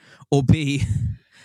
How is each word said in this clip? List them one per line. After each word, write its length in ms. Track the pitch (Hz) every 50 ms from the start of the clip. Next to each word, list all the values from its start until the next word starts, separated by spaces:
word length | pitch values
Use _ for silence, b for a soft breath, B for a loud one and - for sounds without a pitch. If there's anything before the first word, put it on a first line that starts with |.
| B B B B B B
or 100 | 147 143
B, 420 | 139 120 - 160 151 139 143 139 - B B B B B B B B B B B